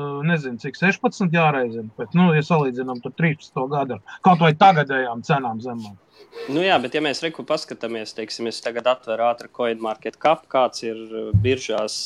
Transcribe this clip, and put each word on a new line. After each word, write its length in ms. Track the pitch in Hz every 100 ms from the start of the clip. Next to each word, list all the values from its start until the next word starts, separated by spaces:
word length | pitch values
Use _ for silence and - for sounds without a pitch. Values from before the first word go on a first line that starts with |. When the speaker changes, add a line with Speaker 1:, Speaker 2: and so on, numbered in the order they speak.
| 143 143
Speaker 1:
nezinu, 400 | 156 170 131 117
cik, 160 | 143 -
sešpadsmit 560 | 180 - - - 185
jāreizina, 560 | 170 156 139 120 113 110
bet, 220 | - 120
nu, 160 | 175 180
ja 140 | 156 147
salīdzinām 560 | 170 139 123 131 123
tur 100 | 127
trīspadsmito 560 | - 170 - - - 131
gadu 300 | 147 135 113
ar 200 | - -
kaut 200 | 190 170
vai 140 | 165
tagadējām 720 | 151 196 170 139 135 127 117 113
cenām 340 | 143 127 113
zemām. 380 | 123 117 107 98 _ - - - -
Speaker 2:
Nu 180 | 143
jā, 100 | 190 165
bet 160 | 123 151
ja 60 |
mēs 180 | 151 127
reku 220 | 165 160 123
paskatāmies, 720 | 156 - 135 117 117 107 -
teiksim, 320 | 110 - 117
es 80 | 110
tagad 280 | 120 117 123
atveru 320 | 127 - 110
ātri 300 | 120 120 117
CoinMarketCap, 960 | - 120 113 113 110 113 - 147 160 -
kāds 320 | 135 120 -
ir, 160 | 117 113
uh, 300 | 110 110 110
biržās 680 | 104 107 131 - 113 110 -